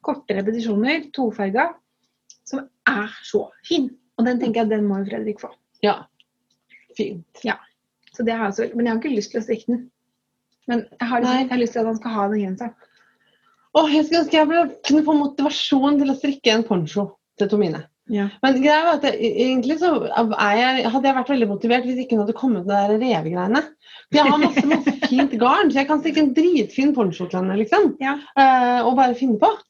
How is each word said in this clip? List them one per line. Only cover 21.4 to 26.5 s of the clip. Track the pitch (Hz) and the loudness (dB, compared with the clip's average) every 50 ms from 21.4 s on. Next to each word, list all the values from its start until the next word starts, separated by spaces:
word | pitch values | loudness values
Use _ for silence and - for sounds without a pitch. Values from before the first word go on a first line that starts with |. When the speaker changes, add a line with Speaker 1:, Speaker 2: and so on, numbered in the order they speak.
| 233 202 | 0 0
Speaker 2:
motivert | 202 196 - 226 240 247 247 247 | -2 -4 0 0 0 0 0 -2
hvis | 254 254 | -4 -6
ikke | 254 - 233 | -2 -2 0
hun | 214 208 | 0 0
hadde | 208 220 - | -2 -4 -2
kommet | - 262 220 185 175 | -2 -2 -2 -2 -2
med | 196 | 0
det | 196 202 | 0 0
der | 202 202 214 | 2 2 0
revegreiene. | 214 247 254 220 160 156 160 175 175 180 196 226 294 311 - _ _ _ - - - - _ | 0 2 0 0 0 -2 -4 -4 -2 -2 0 0 0 -2 -4 _ _ _ -20 -20 -20 -10 _
For | - 294 | 2 4
jeg | 294 277 | 4 4
har | 294 302 | 4 4
masse, | 285 233 - 285 269 | 2 2 2 2 2
masse | 285 320 320 - 285 - - | 2 0 2 0 -2 -2 -2
Speaker 1:
<laughs> | - - | -2 0
Speaker 2:
fint | 254 254 285 269 - 220 | 2 2 2 0 0 2
garn, | 233 247 294 392 403 302 | 2 4 4 4 4 2
så | - 269 | 2 2
jeg | 277 277 | 0 2
kan | 311 294 | 0 0
stikke | 294 320 294 320 302 | 0 0 2 2 2
en | 269 247 | 2 4
dritfin | 320 320 359 | 4 4 4